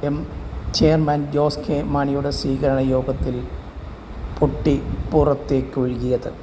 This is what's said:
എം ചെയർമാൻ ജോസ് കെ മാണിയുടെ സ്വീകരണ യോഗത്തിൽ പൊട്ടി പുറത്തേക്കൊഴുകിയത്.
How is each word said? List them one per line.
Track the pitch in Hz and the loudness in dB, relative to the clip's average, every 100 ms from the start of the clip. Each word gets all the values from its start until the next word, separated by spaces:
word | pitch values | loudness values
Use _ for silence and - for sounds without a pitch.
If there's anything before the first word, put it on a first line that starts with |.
| 143 | 0
എം | 147 175 - - - - - | -2 -4 -8 -8 -8 -4 4
ചെയർമാൻ | 156 156 151 147 143 147 | 6 6 4 2 2 2
ജോസ് | 147 - - | 2 2 -2
കെ | 143 143 | -2 0
മാണിയുടെ | 143 139 139 143 139 | 0 0 0 -2 -2
സ്വീകരണ | 139 135 143 135 131 131 | -2 2 2 2 2 2
യോഗത്തിൽ | 127 131 139 123 131 - - - - - - - - - | 0 -2 -2 -4 -6 -10 -12 -12 -14 -14 -14 -10 -8 0
പൊട്ടി | 147 131 - 139 - - - | 0 2 0 0 -2 -4 0
പുറത്തേക്കൊഴുകിയത്. | 156 147 135 - 135 131 - 127 120 123 123 117 - | 4 4 2 0 0 0 -2 -2 0 0 0 -2 -10